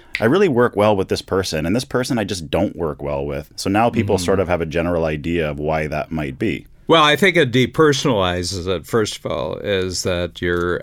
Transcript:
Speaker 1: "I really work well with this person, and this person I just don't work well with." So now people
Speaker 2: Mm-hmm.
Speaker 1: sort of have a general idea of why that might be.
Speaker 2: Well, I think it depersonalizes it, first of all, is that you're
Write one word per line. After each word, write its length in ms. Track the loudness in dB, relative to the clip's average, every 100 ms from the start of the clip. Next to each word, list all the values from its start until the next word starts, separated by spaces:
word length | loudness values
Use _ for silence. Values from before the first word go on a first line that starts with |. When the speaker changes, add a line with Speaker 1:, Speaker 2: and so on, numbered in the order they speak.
| -14 -2
Speaker 1:
"I 40 | 2
really 220 | 4 4
work 300 | 4 2 4
well 180 | 4 2
with 140 | 0
this 120 | -4
person, 440 | 0 -2 0 -2 -2
and 100 | -2
this 80 |
person 340 | -2 -2 -2 -2
I 60 |
just 260 | -2 -6 -2
don't 240 | -2 -2
work 300 | -2 -6 -4
well 220 | -6 -4 -4
with." 260 | -6 -8 -8
So 120 | 0
now 200 | 2 2
people 260 | 2 0 0
Speaker 2:
Mm-hmm. 80 |
Speaker 1:
sort 160 | 2 0
of 80 | 2
have 140 | 0
a 40 | 0
general 380 | -2 0 0
idea 460 | 0 -2 -2 -2 -2
of 100 | -2
why 280 | -2 -2 -2
that 220 | -4 -4
might 300 | -6 -6 -4
be. 280 | -4 -4 -10 -10 2
Speaker 2:
Well, 160 | 4
I 140 | 6 4
think 180 | 4 4
it 160 | 4
depersonalizes 1120 | 2 2 4 2 4 0 2 2 0 -4 -4 -4
it, 180 | -4 0
first 320 | 0 0 -4
of 80 | -6
all, 320 | -6 -6 -6
is 460 | -2 -2 -2 -4
that 380 | -2 -2 -4 -4
you're 400 | -2 0 0 -2